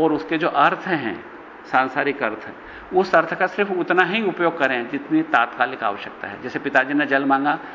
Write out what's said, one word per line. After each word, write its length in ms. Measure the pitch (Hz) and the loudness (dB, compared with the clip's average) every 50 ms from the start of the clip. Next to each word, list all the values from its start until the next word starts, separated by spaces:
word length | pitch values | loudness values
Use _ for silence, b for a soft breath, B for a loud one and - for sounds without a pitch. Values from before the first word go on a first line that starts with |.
और 120 | 160 156 151 | 2 2 2
उसके 240 | 147 - - 170 | 0 -2 -2 -2
जो 100 | 156 165 | 0 0
अर्थ 320 | 165 - 143 147 165 185 170 - | 0 4 4 4 4 4 0 -4
हैं, 400 | 185 175 147 127 110 90 - - - - - - - - - - - | -4 -2 -2 -2 -4 -6 -8 -12 -16 -18 -18 -18 -18 -20 -18 -8 0
सांसारिक 520 | - 127 131 131 - 143 143 143 135 - 131 | 2 2 2 2 0 -2 -2 -2 -2 -2 -2
अर्थ, 260 | 110 107 107 - - - - B B B B B B - | -4 -4 -6 -12 -14 -16 -16 B B B B B B 2
उस 220 | 180 190 - - | 2 2 4 4
अर्थ 180 | 165 160 165 - | 4 4 4 0
का 140 | 165 185 | -2 -2
सिर्फ 240 | 185 - - 202 202 | -2 0 -2 -2 0
उतना 320 | 190 180 165 165 175 185 180 | 0 -2 0 2 4 4 4
ही 240 | 165 196 226 220 | 2 2 0 0
उपयोग 320 | 190 151 - 175 165 165 - | -2 0 2 0 0 2 2
करें 300 | 143 131 131 120 117 131 | 0 0 0 0 -4 -4
जितनी 320 | 143 135 - - 156 156 | -6 -6 -4 0 0 0
तात्कालिक 640 | 156 - - 123 117 120 - - 123 127 131 - 117 | 2 4 4 2 2 2 0 -2 -2 -2 -2 -2 -2
आवश्यकता 440 | 107 98 101 - - - - - | -2 -2 -4 -8 -12 -12 -12 -12
है। 140 | 95 101 95 | -12 -12 -10
जैसे 180 | - 123 - 147 | -10 -8 -8 -4
पिताजी 340 | 143 143 131 135 131 135 147 | -4 2 2 2 2 2 2
ने 120 | 147 147 | 0 2
जल 200 | 139 139 135 143 | 2 2 2 4
मांगा 340 | 139 135 135 139 147 156 165 B B | 4 2 2 2 0 -2 -2 B B